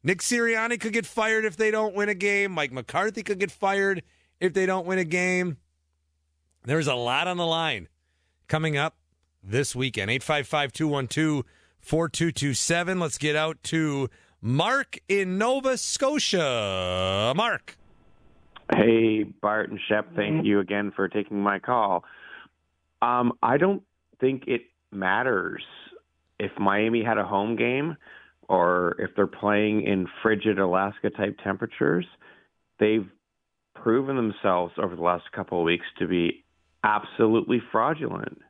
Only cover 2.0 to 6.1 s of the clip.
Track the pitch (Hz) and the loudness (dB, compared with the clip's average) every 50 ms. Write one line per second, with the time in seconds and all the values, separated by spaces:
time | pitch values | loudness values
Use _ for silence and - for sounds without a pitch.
2 | 208 208 208 175 196 202 202 202 202 196 185 160 147 131 123 131 117 - - 165 | -2 0 0 0 0 0 0 0 0 -2 -2 -4 -4 -4 -4 -10 -10 -4 -2 -2
3 | 196 220 196 226 202 - 208 180 202 175 - _ 202 196 196 196 196 196 196 170 | -2 -2 -4 -6 -6 -6 -4 -4 -4 -6 -4 _ -2 0 2 2 0 0 -2 -2
4 | - _ _ _ _ _ _ _ 175 185 156 190 185 185 185 190 170 180 190 190 | -6 _ _ _ _ _ _ _ -2 0 2 2 0 2 0 -2 -2 -2 -2 -2
5 | 180 156 165 180 180 185 185 180 180 175 147 - _ _ _ _ _ _ _ _ | -2 0 0 0 0 2 2 0 0 -2 -6 -8 _ _ _ _ _ _ _ _
6 | _ _ | _ _